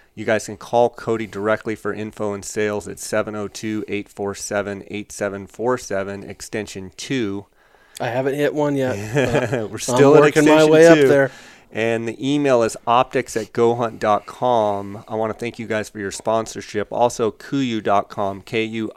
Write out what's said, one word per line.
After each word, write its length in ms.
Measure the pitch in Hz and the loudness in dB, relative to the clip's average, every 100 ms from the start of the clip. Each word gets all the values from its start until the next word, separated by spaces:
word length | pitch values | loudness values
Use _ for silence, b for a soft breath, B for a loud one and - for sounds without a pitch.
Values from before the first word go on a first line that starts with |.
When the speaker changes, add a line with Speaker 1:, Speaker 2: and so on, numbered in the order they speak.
| b | b
Speaker 1:
You 100 | - | -8
guys 220 | 107 107 - | -2 -2 -2
can 100 | 101 | -12
call 320 | - 120 120 | -2 2 2
Cody 360 | - - 113 107 | 0 -4 -4 -4
directly 480 | 98 107 110 117 | -4 -2 -2 -2
for 180 | 107 107 | -6 -6
info 400 | 101 107 - 107 | -6 -10 -6 -6
and 100 | 101 | -6
sales 420 | - 107 107 104 95 | -8 -4 -2 -4 -8
at 140 | 95 | -12
seven 340 | - 107 107 | -4 -4 -4
oh 140 | 107 101 | -8 -10
two, 360 | - 110 107 101 | -8 -6 -6 -6
eight 200 | 101 - | -8 -8
four 280 | - 101 98 | -8 -8 -8
seven, 480 | - 104 101 98 - | -6 -4 -4 -8 -10
eight 240 | 104 101 | -12 -12
seven 380 | - 101 98 95 | -6 -6 -6 -12
four 280 | - 120 123 | -4 -2 -2
seven, 460 | - 98 98 101 | -4 -6 -6 -10
extension 720 | - 98 - 113 101 98 92 - | -12 -16 -10 -8 -8 -12 -14 -14
two. 500 | - 135 101 98 - b b b b - | -6 -2 -2 -4 -12 b b b b -8
Speaker 2:
I 60 | 120 | -4
haven't 260 | 123 135 | -2 -2
hit 200 | 143 143 | -2 -2
one 220 | 147 147 139 | 0 -2 0
yet, 200 | 131 104 107 | -2 -4 -2
Speaker 1:
<laughs> 360 | 139 123 135 117 | 0 0 0 0
Speaker 2:
but 200 | 123 107 | -4 -4
Speaker 1:
We're 80 | 107 | -8
still 340 | - 123 139 | -2 4 8
Speaker 2:
I'm 60 | 151 | 8
Speaker 1:
at 20 | |
Speaker 2:
working 220 | 147 156 | 8 6
my 80 | 151 | 6
Speaker 1:
extension 160 | 156 156 | 6 6
Speaker 2:
way 140 | 156 165 | 8 8
up 80 | 156 | 8
Speaker 1:
two. 100 | 135 | 6
Speaker 2:
there. 220 | 139 135 B B B B | 4 2 B B B B
Speaker 1:
And 360 | 104 113 113 117 | -4 -2 -2 -4
the 80 | - 131 | -6 -2
email 300 | 147 139 120 | 0 2 4
is 120 | 113 - | 2 -2
optics 520 | - 120 - 135 - 113 | 2 2 2 -2 -4 -6
at 160 | 104 | -6
go 240 | - 117 120 | 0 2 2
hunt 240 | 117 - | -4 -2
dot 260 | 107 104 - | 0 0 -2
com. 800 | - 127 117 104 101 101 104 - | -4 0 2 2 -2 -6 -14 -8
I 80 | |
wanna 200 | 110 110 | -4 -4
thank 260 | 104 117 - | -6 -8 -10
you 80 | 107 | -6
guys 200 | 107 101 | -6 -6
for 120 | 110 | -8
your 100 | 98 | -10
sponsorship. 800 | - 110 113 110 - - 104 101 | -6 -2 -2 -4 -10 -8 -8 -6
Also, 380 | - 120 - 110 | 0 0 2 -4
kuiu 500 | - - 139 127 110 | -4 -6 -4 -2 -2
dot 280 | 107 101 - | 0 0 0
com, 320 | - 98 98 | -6 -6 -6
K 220 | - 117 | -6 -4
U 260 | 110 113 107 | -4 -4 -8